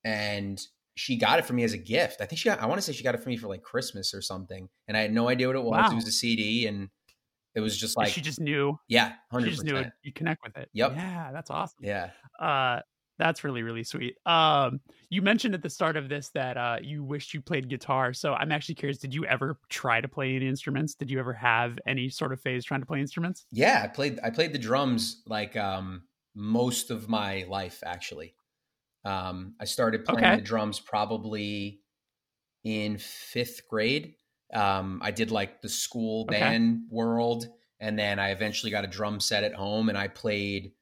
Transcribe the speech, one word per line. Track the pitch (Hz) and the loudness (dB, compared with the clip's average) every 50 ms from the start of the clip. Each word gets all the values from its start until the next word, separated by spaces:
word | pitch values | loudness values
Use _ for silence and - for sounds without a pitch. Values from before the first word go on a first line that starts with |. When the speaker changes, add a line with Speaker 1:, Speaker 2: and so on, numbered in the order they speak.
| - | -2
Speaker 1:
And | 113 107 107 104 104 104 101 101 98 98 98 - - _ _ _ _ _ | -2 -2 -2 -2 -2 -2 -4 -4 -6 -6 -8 -12 -16 _ _ _ _ _
she | - - - 127 | -10 -4 -2 0
got | 113 110 107 135 165 | 2 4 6 6 4
it | 165 | 4
for | - 123 | 2 0
me | 123 117 | 2 2
as | 113 | 2
a | 107 95 | 0 -2
gift. | 87 107 113 156 170 - - - | -4 0 2 2 2 2 0 -6
I | - | -6
think | - 165 160 | -6 -4 0
she | - 226 | 2 2
got, | 208 - | 4 4
I | 117 | 4
wanna | 113 160 196 | 2 4 2
say | 190 - | 0 -4
she | 139 - 117 | -4 -2 0
got | 127 120 | 0 0
it | 117 | 0
for | - 131 | -2 -4
me | 123 | -4
for, | 113 113 101 | -4 -4 -6
like, | 98 90 | -8 -8
Christmas | - - - 120 127 - - 101 95 - - | -10 -2 -2 -2 -2 -2 -6 -4 -4 -4 -4
or | 98 | -4
something. | - - 95 92 92 - 95 95 92 95 _ _ _ - | -6 -6 -6 -6 -8 -10 -10 -12 -12 -16 _ _ _ -2
And | 107 | 2
I | 110 | 2
had | 110 107 | 2 4
no | 110 117 117 120 | 4 4 4 4
idea | 127 123 127 | 4 4 2
what | 127 131 | 2 2
it | 135 120 | 0 0
was. | 117 113 170 214 220 | 2 4 6 6 6
It | 117 | 4
Speaker 2:
Wow. | |
Speaker 1:
was | 113 107 107 | 2 0 0
a | |
C | 107 - - 117 117 | 0 0 4 2 4
D, | 110 107 107 110 120 117 | 4 4 2 4 2 2
and | 107 104 101 98 98 _ _ _ _ _ _ _ _ _ _ _ _ _ | 2 0 -2 -6 -8 _ _ _ _ _ _ _ _ _ _ _ _ _
it | 113 | 0
was | 107 110 107 - | 0 0 0 -2
just | 113 110 - 120 | -2 -2 0 2
Speaker 2:
And | 107 | 2
Speaker 1:
like, | 104 104 | 2 0
Speaker 2:
she | 175 | 0
just | 139 156 135 - | -2 -4 -4 -2
knew. | 160 147 151 143 143 143 151 - _ _ | 0 0 2 2 2 2 0 -2 _ _
Speaker 1:
Yeah, | 113 117 110 - - - _ _ 117 123 | 4 6 6 4 0 -12 _ _ -2 0
Speaker 2:
She | 120 113 | 0 0
just | 170 143 156 | 0 -2 -2
knew | 156 139 | -2 -2
Speaker 1:
hundred | 135 | -2
percent. | 127 120 | -2 -4
Speaker 2:
it. | - _ | -8 _
You | _ 143 | _ -14
connect | 135 - 160 170 156 - | -8 -4 -2 -2 -2 -4
with | - 117 - | -8 -14 -12
it. | - - _ | -12 -14 _
Speaker 1:
Yep. | _ 107 120 139 | _ 2 2 2
Speaker 2:
Yeah, | 131 156 180 185 180 175 165 135 | 2 -2 -6 -6 -6 -8 -8 -8
that's | 135 156 - - | -10 -12 -10 -6
awesome. | 139 156 185 175 - _ - | -4 -4 -4 -6 -8 _ -4
Speaker 1:
Yeah. | 101 101 95 87 90 - - _ 135 _ - | -4 -2 -2 -4 -6 -10 -20 _ -20 _ -4
Speaker 2:
Uh, | 160 160 143 135 131 127 120 - - _ _ _ _ _ _ - | 0 2 2 4 4 2 2 0 -4 _ _ _ _ _ _ 0
that's | 165 165 160 - | 0 0 0 0
really, | - 147 127 120 113 | -4 -4 -4 -2 -4
really | 117 117 113 | -4 -6 -6
sweet. | 110 - - - 120 123 - _ _ | -8 -8 -6 -6 -6 -6 -8 _ _
Um, | 175 165 160 160 156 156 143 135 123 127 135 _ - - _ _ _ | 4 6 6 6 6 6 4 4 2 0 -4 _ -14 -20 _ _ _
you | 175 190 | -2 2
mentioned | 190 196 220 220 - 247 196 | 4 4 4 4 2 0 -2
at | 180 | -2
the | - 165 | -4 -8
start | - - 180 160 156 | -2 0 0 0 0
of | 156 139 131 | -2 -2 -4
this | 143 143 135 - | -6 -6 -6 -6
that, | _ 147 131 127 123 | _ -2 -2 -2 -2
uh, | 123 120 120 117 113 | -2 -2 0 -2 -2
you | - 135 151 147 | -4 -6 -6 -6
wished | 143 131 147 143 - - - | -4 -4 -6 -6 -6 -8 -8
you | 151 | -10
played | 135 - 180 139 131 127 | -4 -2 -2 -2 -2 -4
guitar. | 131 120 - - 135 131 131 123 127 | -6 -6 -2 0 2 2 2 0 0
So | - - 151 135 | -2 -2 -2 0
I'm | - - 160 | 0 0 0
actually | 151 151 - - 160 | 0 -2 -2 -6 -8
curious, | - - 139 139 - | -4 -4 -4 -4 -4
did | - 139 | -6 -6
you | 127 151 165 | -4 -4 0
ever | - 127 127 135 143 156 _ _ _ | 0 2 2 2 -4 -4 _ _ _
try | - - - 131 117 113 | -8 -4 2 2 2 2
to | 113 123 | 2 -2
play | - 160 135 131 131 | -4 -2 -2 0 0
any | 131 131 | 0 0
instruments? | 131 131 135 - - 139 - 156 151 - | 0 -2 -2 -2 -2 -2 0 -2 -2 -4
Did | _ 139 123 | _ -6 -4
you | 135 131 | -2 -2
ever | 127 123 | -2 -4
have | 123 110 120 120 113 113 120 120 120 - - | -6 0 2 4 4 4 2 0 -4 -4 -2
any | - 135 131 123 135 | -2 0 0 0 -2
sort | - - 160 131 | -2 -4 -2 -2
of | 131 123 | -4 -4
phase | - 139 127 127 120 | -4 -2 -2 -2 -2
trying | - 147 139 | -2 -4 -4
to | 131 | -2
play | - 160 139 | -2 -2 -2
instruments? | 143 139 - 170 170 175 185 - - _ | -2 -2 -2 -4 -4 -4 -4 -8 -12 _
Speaker 1:
Yeah, | - 110 143 214 269 117 | 2 4 6 6 6 4
I | 104 - | 2 -2
played, | - - 139 147 127 - | -2 -2 -2 -2 -2 -2
I | - 113 | -4 -2
played | 113 - 165 165 | 0 0 0 0
the | 143 135 | 0 -4
drums, | 120 110 123 139 143 131 120 113 113 - - - _ | 0 2 2 2 4 2 2 0 0 -2 -6 -10 _
like, | 110 110 107 104 101 - | -4 -2 -2 -2 -2 -2
um, | 110 101 98 95 95 95 92 95 90 90 _ _ _ _ _ _ | -2 -2 -2 -2 -4 -4 -6 -10 -12 -14 _ _ _ _ _ _
most | 104 101 107 110 117 123 127 120 - - - | -8 0 2 4 4 4 4 2 -2 -4 -4
of | 120 104 107 104 | -6 -8 -2 -2
my | 113 107 104 98 98 98 92 90 | 0 0 0 0 -2 -4 -4 -4
life, | 95 98 95 90 - - - | -4 -4 -4 -6 -10 -10 -8
actually. | - 87 87 - - - 73 82 85 _ _ _ _ _ _ _ _ _ _ _ _ _ _ _ | -8 -8 -8 -10 -12 -10 -12 -14 -14 _ _ _ _ _ _ _ _ _ _ _ _ _ _ _
Um, | 101 98 95 92 92 92 92 92 98 - _ | -4 -4 -2 -4 -4 -6 -8 -10 -12 -12 _
I | 107 | -8
started | - - - 120 113 110 110 - | -6 0 2 4 4 4 2 0
playing | - 120 117 - - - | 0 4 6 8 6 6
Speaker 2:
Okay. | |
Speaker 1:
the | 113 | 6
drums | 101 98 113 110 107 107 104 - | 2 0 0 0 0 0 -4 -6
probably | - - - 104 107 104 113 104 98 110 107 107 104 104 104 104 101 101 104 - _ _ _ _ _ _ _ _ _ _ _ _ _ _ _ _ _ | -8 -2 0 0 0 0 -2 -6 -4 -6 -4 -4 -4 -4 -4 -4 -6 -6 -8 -14 _ _ _ _ _ _ _ _ _ _ _ _ _ _ _ _ _
in | 110 110 104 104 107 104 98 | -4 -2 -2 -2 -2 -4 -4
fifth | - - - - - - - 123 120 117 - - - _ | -8 -12 -14 -14 -16 -6 -4 -4 -4 -4 -6 -16 -10 _
grade. | 113 110 107 117 135 151 151 160 - _ _ _ _ _ _ _ - | 0 2 2 2 2 0 -2 -6 -18 _ _ _ _ _ _ _ 0
Um, | 110 104 98 98 95 95 95 92 90 | 2 4 4 4 2 0 -4 -4 -4
I | - 107 | -4 -4
did, | 101 107 113 113 | 0 0 0 0
like, | 113 104 98 98 - _ | 2 0 0 -2 -6 _
the | - 95 | -10 -8
school | - - - - - 120 113 110 110 110 113 113 | -4 -4 -4 -4 -2 -4 -2 -2 -2 -2 -2 0
Speaker 2:
Okay. | - 104 - - 113 113 | 2 2 4 4 4 6
Speaker 1:
band | 117 117 117 117 117 - | 6 6 4 2 -2 -6
world, | 110 117 113 117 117 117 117 120 117 117 120 - - _ _ _ _ _ | -2 -2 0 2 2 2 2 2 0 -2 -4 -10 -14 _ _ _ _ _
and | 104 110 107 104 | -4 -2 0 0
then | 104 104 101 98 | 2 2 2 2
I | 98 98 | 2 0
eventually | 98 90 110 107 107 - - 110 | 0 0 -2 -2 -2 -2 -4 -2
got | 101 104 98 | -2 -2 -2
a | 95 | -2
drum | 90 98 107 104 104 101 | -4 -4 -2 -2 -2 -2
set | - - 113 104 104 | 0 0 2 2 2
at | 104 - | 0 -2
home, | 95 98 101 104 110 110 110 | -2 -4 0 0 2 2 2
and | 101 98 | 2 0
I | 101 101 | -2 -4
played | - - - 110 104 104 101 101 98 98 92 95 _ _ | -6 -4 -2 0 0 0 0 -2 -2 -4 -6 -8 _ _